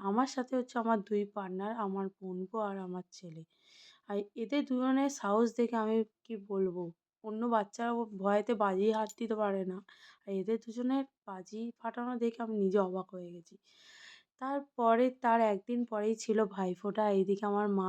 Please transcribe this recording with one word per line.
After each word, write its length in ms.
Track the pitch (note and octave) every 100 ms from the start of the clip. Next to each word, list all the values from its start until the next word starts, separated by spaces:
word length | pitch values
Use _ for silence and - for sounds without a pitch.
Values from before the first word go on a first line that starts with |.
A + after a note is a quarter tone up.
আমার 260 | G3 G#3+ C4+
সাথে 180 | - B3 B3+
হচ্ছে 200 | B3 A#3+
আমার 200 | A3+ A3+ G3
দুই 140 | G#3 G3+
পার্টনার, 380 | G#3 F#3+ F#3 G3+ A#3
আমার 300 | G3 G3 F#3+ -
বোনপো 400 | F#3+ F#3 F#3 A3+ G#3
আর 80 | G3
আমার 260 | F3+ F3+ F3+
ছেলে। 300 | - F3 D#3+ D#3+ _ _ - - _ -
আর 100 | G3+ G3+
এদের 280 | - A3+ C#4+
দুজনের 460 | C#4+ B3+ C4 C4 C#4
সাহস 380 | C#4 G3+ G#3 A#3 A#3
দেখে 200 | A#3 A#3
আমি 200 | A3 A3 A3 _
কি 120 | - A3 G3+
বলবো, 360 | G3 F#3+ F3 F3 - _ _
অন্য 180 | A3 A3 A#3+
বাচ্চারা 460 | A3+ G3+ - A#3
ও 80 | A#3 A3+ G3
ভয়েতে 300 | G3 G#3 G#3
বাজি 320 | A3 G3+ F#3 G#3+
হাত 180 | A3 G#3+ -
দিতে 180 | A3+
পারে 280 | G#3+ G#3 G3
না, 140 | F#3 F#3 - - - -
আর 120 | - G3
এদের 180 | F#3+ A3+
দুজনের 400 | A3+ A3+ B3 C4+ C4+ _ -
বাজি 360 | F#3+ F#3 G#3+ A#3 -
ফাটানো 360 | - - A#3+ B3
দেখে 240 | A#3 A3+
আমি 140 | A3+ G#3+
নিজে 160 | F#3+ G3+
অবাক 280 | F#3 F#3 F#3
হয়ে 180 | F#3 F3
গেছি। 220 | F3 E3 - _ _ - - - - _ -
তারপরে, 680 | C4 C#4 C#4+ - A3+ A3+ B3+ B3+
তার 200 | A#3+ A#3 A3
একদিন 280 | G3 - A#3+
পরেই 320 | A#3+ G#3+ G#3 A3
ছিল 140 | - G#3+ G#3
ভাইফোঁটা। 580 | G3 F#3 F3+ G3+ G3+ G#3
এইদিকে 340 | G3 F#3+ G3+ G#3
আমার 200 | G3+ G#3
মা 100 | G3